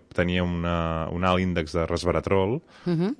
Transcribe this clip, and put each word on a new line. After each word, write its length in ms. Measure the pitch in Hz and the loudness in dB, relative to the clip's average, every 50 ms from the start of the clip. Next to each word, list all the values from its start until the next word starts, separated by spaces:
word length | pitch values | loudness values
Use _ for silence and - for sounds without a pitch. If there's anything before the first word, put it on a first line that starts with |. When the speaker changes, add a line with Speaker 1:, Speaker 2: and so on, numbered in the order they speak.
| - _ - | -6 _ -2
Speaker 1:
tenia 300 | - 87 87 90 90 90 | 0 0 2 2 0 0
una, 640 | 87 87 85 85 85 87 85 82 82 80 80 80 - | 0 0 -2 -2 0 0 0 0 -2 -2 -2 -4 -4
un 140 | - 87 90 | -2 0 2
alt 160 | 92 90 92 | 2 2 2
índex 320 | 92 92 87 87 78 73 - | 2 2 0 -2 -2 -2 -2
de 140 | 85 82 | -2 0
resveratrol. 720 | 80 85 85 87 87 80 82 - - 98 98 95 101 123 165 - - - - - | 0 -2 0 0 0 0 0 0 2 2 2 2 2 0 -4 -6 -10 -20 -8 -4
Speaker 2:
Mhm. 300 | 175 170 160 175 208 302 | -2 0 0 0 -2 -4